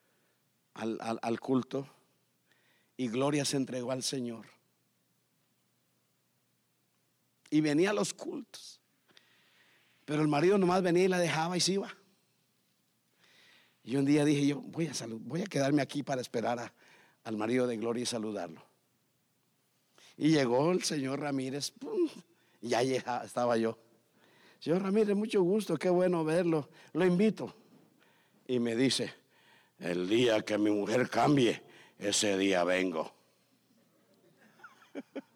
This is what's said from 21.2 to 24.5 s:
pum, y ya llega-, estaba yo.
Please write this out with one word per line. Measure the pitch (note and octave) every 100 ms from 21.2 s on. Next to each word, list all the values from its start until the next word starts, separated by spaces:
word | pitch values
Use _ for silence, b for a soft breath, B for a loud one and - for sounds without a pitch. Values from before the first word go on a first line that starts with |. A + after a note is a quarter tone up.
| D3 C3+ C3 C#3+ -
pum, | - D4 G#4+ E4 - - b b b
y | A2+
ya | A#2
llega-, | C3 B2+ A#2+ A#2+
estaba | A2 - B2 A#2
yo. | A2+ A2 _ _ _ b b b b